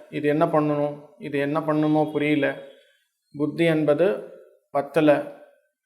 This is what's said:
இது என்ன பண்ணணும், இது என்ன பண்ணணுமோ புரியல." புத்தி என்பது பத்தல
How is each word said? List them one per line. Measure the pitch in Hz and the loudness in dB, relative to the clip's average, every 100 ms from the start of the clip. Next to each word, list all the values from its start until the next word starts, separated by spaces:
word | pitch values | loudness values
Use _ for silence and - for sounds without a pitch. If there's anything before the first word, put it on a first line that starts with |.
| - | -12
இது | 147 147 | -4 0
என்ன | 147 165 | 2 2
பண்ணணும், | 156 151 147 147 147 - - | 2 0 0 -2 -6 -16 -16
இது | 151 139 | -6 -4
என்ன | 143 156 | -2 -2
பண்ணணுமோ | 151 151 156 156 151 | -2 0 2 2 0
புரியல." | 147 147 147 139 135 - - _ _ _ _ _ | 0 0 2 0 -4 -12 -20 _ _ _ _ _
புத்தி | 143 147 147 | -6 -4 0
என்பது | 165 156 147 147 190 214 - - - _ _ | 2 2 2 2 2 0 -8 -20 -20 _ _
பத்தல | 143 139 165 151 143 147 - - _ _ _ | -6 -2 2 4 4 0 -14 -20 _ _ _